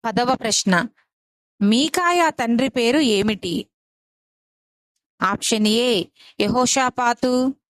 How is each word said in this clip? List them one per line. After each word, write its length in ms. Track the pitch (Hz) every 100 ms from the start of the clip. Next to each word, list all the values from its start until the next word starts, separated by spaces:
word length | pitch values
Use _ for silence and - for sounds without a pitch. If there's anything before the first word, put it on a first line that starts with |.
| 233
పదవ 300 | 202 247 262
ప్రశ్న, 520 | 226 - - 180 226 _ _ _ _ _ _ _
మీకాయా 680 | 202 226 320 - 349 349 320
తండ్రి 400 | - 233 240 262
పేరు 300 | 254 233 277
ఏమిటి? 640 | 277 208 208 185 185 147 - _ _ _ _ _ _ _ _ _ _ _ _ _ _ _
ఆప్షన్ 460 | 185 202 - 220 214
ఏ, 360 | 220 247 214 165 _ - -
యెహోషాపాతు. 1120 | 208 247 247 269 254 247 240 240 254 254 262 269